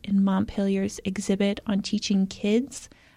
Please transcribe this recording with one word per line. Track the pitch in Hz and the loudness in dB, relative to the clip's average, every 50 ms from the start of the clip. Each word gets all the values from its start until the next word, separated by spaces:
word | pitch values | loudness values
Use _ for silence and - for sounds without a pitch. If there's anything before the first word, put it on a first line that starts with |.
| - | -4
in | - 202 196 196 | 0 2 4 4
Montpelier's | 196 190 190 202 196 - - 202 196 196 190 196 202 - - - | 4 4 2 0 0 -2 -2 0 0 0 0 0 -2 -4 -6 -8
exhibit | 196 190 - 202 - 196 196 202 202 202 - - | -6 -6 -6 0 0 0 2 2 0 0 -2 -4
on | - 202 196 | -2 -2 -2
teaching | 196 - - 214 - - 208 190 190 190 | -2 -2 -4 -4 -2 0 2 2 2 0
kids | - - - 202 208 233 262 277 - - - - - _ _ _ _ | -2 -4 0 2 2 2 2 -2 -8 -16 -16 -18 -20 _ _ _ _